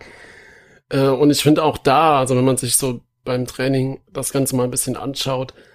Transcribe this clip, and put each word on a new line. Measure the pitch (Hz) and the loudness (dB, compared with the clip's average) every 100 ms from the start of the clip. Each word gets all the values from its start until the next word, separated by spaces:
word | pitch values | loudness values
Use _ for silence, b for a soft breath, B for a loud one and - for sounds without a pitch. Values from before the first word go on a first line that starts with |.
| B B B B B B B B - | B B B B B B B B -6
äh, | 139 135 | 0 2
und | 131 147 | 4 4
ich | 139 | 4
finde | 143 151 | 4 4
auch | 156 - | 2 0
da, | - 135 160 143 | 2 4 4 2
also | 127 | 2
wenn | 127 131 | 2 2
man | 127 | 0
sich | 120 - | -2 -2
so | 135 120 _ _ | -4 -6 _ _
beim | - 127 123 | -6 -4 -6
Training | - 131 135 131 135 _ | -4 -2 -2 -2 -6 _
das | - 127 | -10 -4
Ganze | 139 131 127 | -2 -2 0
mal | |
ein | 123 | -2
bisschen | 123 - 120 | -4 -6 -6
anschaut, | 127 135 139 131 131 - b | -8 -6 -4 -4 -8 -14 b